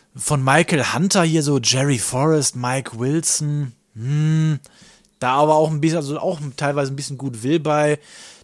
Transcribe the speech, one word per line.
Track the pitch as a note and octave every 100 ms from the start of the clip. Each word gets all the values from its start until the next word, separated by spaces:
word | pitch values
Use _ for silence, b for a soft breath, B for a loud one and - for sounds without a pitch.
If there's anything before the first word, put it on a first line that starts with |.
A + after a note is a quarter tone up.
| B
von | - - C#3+
Michael | C3 D3+ E3+ D#3 G#2+
Hunter | A#2+ F#3+ G3+
hier, | E3 D#3+
so | C#3+ C#3
Jerry | A2 C3 C#3+ A#2+
Forrest, | - B2+ D#3 D#3 B2+ B2
Mike | B2 C3+ - A2+
Wilson, | C3 D#3+ - - D3 D3 C3 - _
hm, | A2 B2 D3 D#3 D#3+ D#3 C#3+ - B B B B -
da | B2+
aber | C#3 D3+
auch | D#3 D#3
ein | D3+
bisschen, | D#3+ E3
also | C#3 D3+
auch | F#3 D#3+ D3 -
teilweise | C#3+ C#3+ C#3
ein | C#3
bisschen | C#3 C3
gut | C3+ A2+
Will | B2+ E3
bei. | D3+ D3+ D3+ D3 B B B B